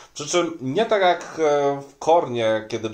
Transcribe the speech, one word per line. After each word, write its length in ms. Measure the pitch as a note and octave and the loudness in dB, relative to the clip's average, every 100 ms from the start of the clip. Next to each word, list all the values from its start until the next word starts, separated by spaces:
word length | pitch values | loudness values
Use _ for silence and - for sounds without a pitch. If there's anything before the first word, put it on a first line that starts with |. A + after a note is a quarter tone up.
| - | -18
Przy 140 | - C#3+ | -14 -2
czym 300 | F3 E3+ - | 0 0 -4
nie 240 | C3 D#3 A3+ | -4 -2 0
tak 160 | G#3+ | 2
jak, 380 | F#3 F3 - D#3 | 2 2 -4 -2
e, 420 | D#3 D3 C#3 C#3 | 0 2 2 -2
w 180 | C#3 - | -6 -6
Kornie, 680 | - E3+ C#3+ A#2+ A2 A2 A2 | 2 4 2 0 0 0 -2
kiedy 200 | A2+ A2 | -6 -4